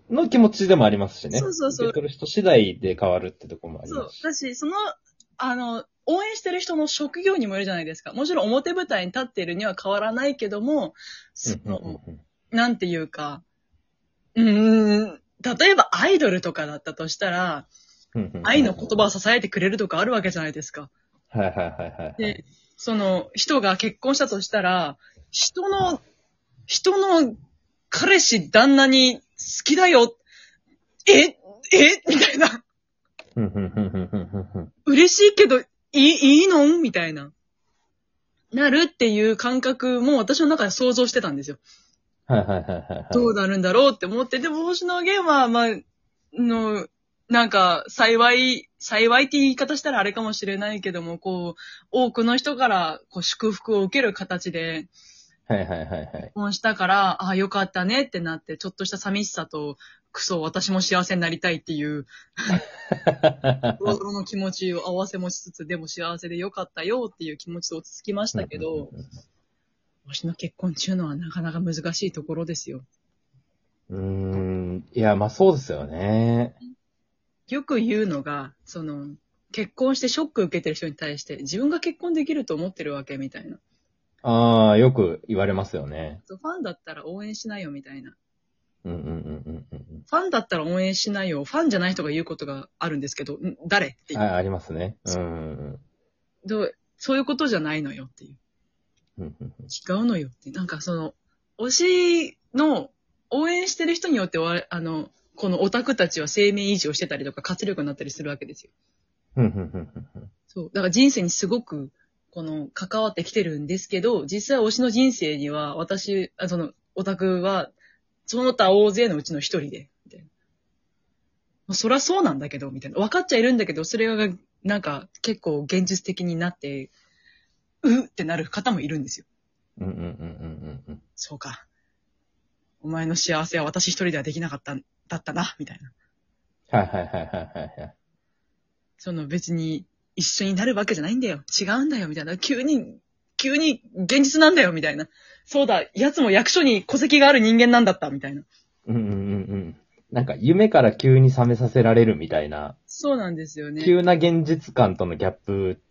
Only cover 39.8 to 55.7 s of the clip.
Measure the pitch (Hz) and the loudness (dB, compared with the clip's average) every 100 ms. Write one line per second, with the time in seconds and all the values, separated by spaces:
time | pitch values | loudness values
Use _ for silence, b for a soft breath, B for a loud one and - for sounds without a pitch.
39.8 | 254 247 254 277 - 285 302 311 202 - | 0 2 4 4 2 2 4 2 0 0
40.8 | 254 240 247 254 175 139 143 143 b b | 2 2 2 0 -2 -4 -8 -14 b b
41.8 | b _ _ _ - 117 98 95 85 87 | b _ _ _ 0 0 2 -2 -4 -8
42.8 | - 85 - 240 233 202 190 196 180 220 | -8 -12 -2 0 2 2 0 0 2 4
43.8 | 277 220 180 226 247 254 320 311 330 349 | 4 2 -4 -4 -4 -4 -4 -4 -4 -4
44.8 | 359 359 349 403 349 285 240 233 233 208 | -4 -2 0 0 2 4 4 2 0 -2
45.8 | - _ _ _ _ - 240 226 220 208 | -10 _ _ _ _ -2 0 0 -2 -4
46.8 | - _ _ _ - 240 233 202 180 165 | -8 _ _ _ 0 2 4 4 4 2
47.8 | - - 226 226 240 247 254 247 - _ | -2 2 4 6 6 4 2 -2 -8 _
48.8 | - 220 226 247 277 285 269 262 277 294 | -4 2 4 4 4 2 2 2 -2 -4
49.8 | 302 240 196 226 220 214 196 196 208 208 | -2 -2 -2 -4 -6 -6 -6 -4 -6 -6
50.8 | 196 175 170 170 190 180 170 - - - | -8 -8 -8 -10 -8 -6 -6 -10 -18 -20
51.8 | _ 254 247 233 226 254 294 254 247 190 | _ 0 0 2 2 2 -2 0 2 2
52.8 | 165 156 _ 185 - - 220 185 - 208 | -2 -6 _ -8 -6 -4 -4 -4 -2 0
53.8 | 190 277 233 190 190 180 185 165 165 160 | 0 0 0 -2 -8 -8 -6 -6 -6 -8
54.8 | 165 b b b b b - 104 85 | -12 b b b b b -6 -4 -4